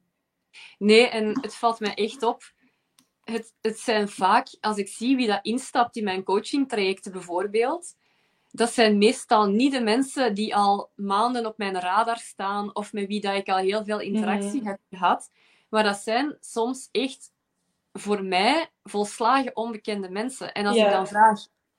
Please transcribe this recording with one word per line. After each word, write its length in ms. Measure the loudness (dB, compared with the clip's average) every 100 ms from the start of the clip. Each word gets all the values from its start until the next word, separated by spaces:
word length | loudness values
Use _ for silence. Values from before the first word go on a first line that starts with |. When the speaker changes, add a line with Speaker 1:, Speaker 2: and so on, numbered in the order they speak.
| _ _ _ _ _ -20 -20 -2
Speaker 1:
Nee, 300 | 6 6 6
en 300 | 2 -2 -2
het 140 | -6
valt 260 | -2 -2 0
mij 140 | -4
echt 280 | -2 -4 -2
op. 200 | -2 -2 -8 _ _ _ _ _ _ _
Het, 300 | -10 -8 -8 _
het 180 | -6 -4
zijn 300 | -2 0 0
vaak, 400 | 0 2 4 2 -4
als 160 | -4 -4
ik 120 | -6
zie 280 | -4 0 2
wie 100 | 2
dat 120 | 0
instapt 540 | -2 -4 -2 0 0 -2
in 80 |
mijn 180 | -4 -4
coachingtrajecten 920 | 0 -2 0 -2 -2 0 -2 -4 -8
bijvoorbeeld, 840 | -14 -6 -4 -2 0 0 -2 -8 -20 _ _ _ _ _
dat 200 | -2 0
zijn 260 | 4 4 6
meestal 480 | 4 4 2 4 4
niet 260 | 4 2
de 80 | 2
mensen 540 | 2 2 0 0 0
die 220 | 0 -2 2
al 340 | 2 2 -2
maanden 520 | -10 -2 0 0 0 -4
op 120 | -4
mijn 220 | -4 -4
radar 380 | 0 0 0 -2
staan 560 | -8 -8 -4 -4 -4
of 180 | -6 -8
met 140 | -6 -4
wie 140 | -4
dat 140 | -2
ik 140 | -2 0
al 80 | 0
heel 280 | 0 0
veel 160 | -2 -4
interactie 600 | -2 -2 0 -2 -2 -4
Speaker 2:
Mhm. 80 | -6
Speaker 1:
heb 120 | -8 _
gehad. 400 | -2 0 0 -4 _ _ _ _
Maar 140 | 0
dat 120 | 0 -2
zijn 400 | -2 -2 -2 -6
soms 480 | -10 -4 -4 -4 -6
echt 400 | -4 -4 -6 -20 _ _ _ _ _ _
voor 320 | -12 -4 -4
mij 460 | 0 2 2 2 -2 _
volslagen 720 | -8 -4 -4 -2 2 2 2 -4
onbekende 540 | -8 -8 -6 -6 -6
mensen. 420 | -6 -8 -8 -10
En 140 | -4 2
als 100 | 4
Speaker 2:
Ja. 80 | 4
Speaker 1:
ik 60 |
dan 140 | 4 0
vraag, 320 | 4 4 4 -4 _ _